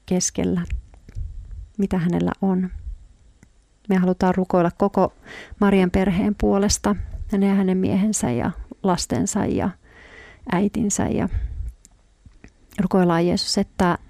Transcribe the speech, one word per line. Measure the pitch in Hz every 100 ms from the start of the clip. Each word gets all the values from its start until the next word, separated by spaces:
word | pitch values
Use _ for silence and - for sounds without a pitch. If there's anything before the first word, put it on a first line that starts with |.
| -
keskellä, | 180 175 - 180 180 175 - - - - - - - - - - -
mitä | 196 185
hänellä | 170 170 175 -
on. | 196 185 185 - - - - - - _ - _ _ _ -
Me | 190
halutaan | 180 180 185
rukoilla | 185 185 185 170
koko | - 202 - 190 - - - - -
Marian | 202 196 185
perheen | 190 190 180 208 208
puolesta, | 208 202 202 - - 208 - - -
hänen | 202 196
ja |
hänen | 196 190 185
miehensä | 190 190 214 208 202
ja | 120 - - - -
lastensa | 196 175 - 123 196 208 -
ja | - - - _ - - - - - -
äitinsä. | 180 202 208 208 - 196
Ja | - 185 - - - - - - _ _ _ - - - _ _ -
rukoillaan, | 190 190 175 170 175
Jeesus, | 185 - -
että, | 196 - 180 175 -